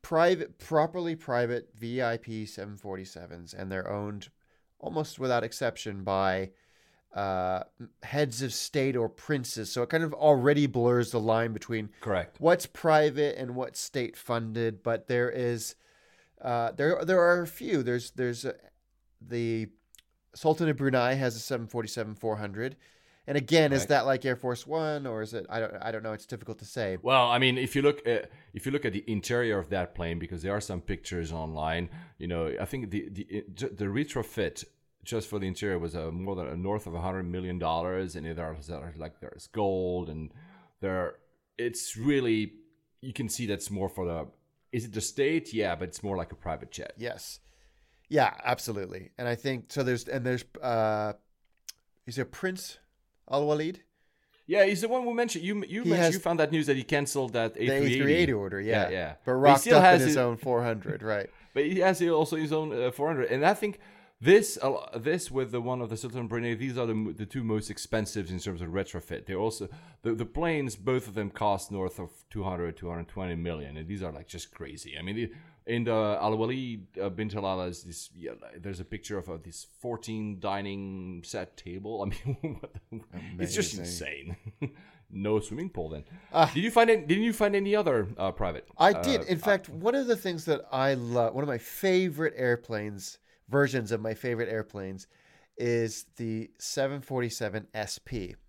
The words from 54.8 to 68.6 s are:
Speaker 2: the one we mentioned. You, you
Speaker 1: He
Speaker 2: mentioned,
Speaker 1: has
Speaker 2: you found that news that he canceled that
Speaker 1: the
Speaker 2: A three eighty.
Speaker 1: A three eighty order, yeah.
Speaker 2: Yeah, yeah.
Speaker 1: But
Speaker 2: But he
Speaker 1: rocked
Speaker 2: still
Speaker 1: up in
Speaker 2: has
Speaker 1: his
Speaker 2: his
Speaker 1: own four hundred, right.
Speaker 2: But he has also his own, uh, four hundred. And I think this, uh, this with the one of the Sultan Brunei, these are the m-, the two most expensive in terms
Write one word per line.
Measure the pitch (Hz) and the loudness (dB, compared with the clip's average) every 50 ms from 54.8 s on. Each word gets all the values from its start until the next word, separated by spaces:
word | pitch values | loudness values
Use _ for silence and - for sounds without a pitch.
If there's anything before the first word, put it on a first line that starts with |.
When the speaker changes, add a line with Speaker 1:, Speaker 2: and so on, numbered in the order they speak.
Speaker 2:
the | 220 226 | 0 0
one | 240 254 247 | 0 0 0
we | 240 233 | 0 0
mentioned. | 233 240 226 220 165 165 | 0 0 0 -2 -4 -4
You, | 190 208 | -4 -4
you | 208 190 - 175 214 | -4 -4 -6 -6 -2
Speaker 1:
He | 240 170 | 2 2
Speaker 2:
mentioned, | 165 | 4
Speaker 1:
has | 175 175 165 175 | 6 6 4 4
Speaker 2:
you | 190 | 2
found | - 165 170 160 | 0 0 2 4
that | 156 147 | 2 4
news | 160 160 151 | 2 0 2
that | 147 139 | 2 2
he | 131 | 0
canceled | 120 - 156 143 139 139 - 143 131 120 | 2 0 0 0 0 0 0 -2 -2 0
that | 107 120 113 113 113 | 0 0 0 0 0
Speaker 1:
the | - | 0
Speaker 2:
A | 113 | 0
three | 123 135 | 2 4
eighty. | 139 143 139 120 135 | 4 4 4 4 4
Speaker 1:
A | |
three | 143 139 151 | 4 4 6
eighty | 170 180 147 123 | 6 4 4 2
order, | 104 101 95 101 98 | 0 -2 -2 -4 -4
yeah. | 101 110 117 127 - 87 | 0 0 2 2 2 0
Speaker 2:
Yeah, | |
yeah. | 92 92 85 73 73 - _ | 0 -2 -4 -4 -8 -6 _
Speaker 1:
But | 127 | 0
Speaker 2:
But | 127 131 | 2 8
he | 139 | 10
Speaker 1:
rocked | 143 135 135 | 10 10 10
Speaker 2:
still | - 233 160 147 | 8 10 10 12
Speaker 1:
up | 185 | 12
in | 180 | 12
Speaker 2:
has | 180 165 | 10 10
Speaker 1:
his | 131 156 | 8 6
Speaker 2:
his | 151 139 | 4 4
Speaker 1:
own | 123 120 117 | 4 2 2
four | 110 - 131 123 117 | 0 0 2 2 2
hundred, | 120 120 113 107 - 104 101 101 | 2 2 -2 -2 -4 -6 -6 -4
right. | 104 110 107 101 98 - - - - - _ | -2 0 0 0 -2 -4 -12 -20 -20 -2 _
Speaker 2:
But | 135 147 | 2 2
he | 151 185 185 | 2 4 6
has | 175 190 185 180 | 6 6 6 6
also | 180 170 165 156 151 - 165 | 4 4 6 4 4 4 2
his | 156 156 147 | -2 0 0
own, | 156 156 156 156 - 120 | 0 0 0 0 0 0
uh, | 123 127 | 0 0
four | 123 - 143 156 | 0 0 0 0
hundred. | 165 135 123 - | 2 0 2 2
And | 120 131 147 | 2 4 6
I | 180 208 | 4 4
think | 202 214 208 190 - - - - - - _ _ _ | 4 0 -4 -4 -8 -16 -20 -20 -20 -20 _ _ _
this, | 113 139 190 220 - - - - | 8 10 10 10 8 4 -2 0
uh, | - 135 131 - - - - 117 | 0 0 0 0 -4 -8 -8 -4
this | 113 151 170 175 170 - | 0 0 0 0 -2 -4
with | 127 131 131 123 | -2 -2 -2 0
the | 120 123 | -2 -4
one | 117 123 127 127 | -2 -2 -2 -2
of | 120 110 | -4 -6
the | 113 | -6
Sultan | 104 - 123 113 127 120 | -8 -8 -8 -6 -6 -6
Brunei, | 104 113 117 117 120 117 | -4 -4 -2 -2 -2 -2
these | 107 131 135 120 | -2 -4 -4 -2
are | 127 120 | -2 0
the | 113 | 0
m-, | 110 107 110 101 78 | 0 0 -2 -4 -4
the | - 107 | -6 -8
two | 98 - 135 | -6 -6 -4
most | 120 110 107 107 104 - | -2 0 0 0 -2 -4
expensive | 104 - - - - 110 104 - - 107 95 85 | -10 -10 -6 -2 -2 -2 -2 -2 -4 -6 -4 -4
in | 92 90 | -6 -6
terms | - 104 92 82 | -6 -6 -6 -6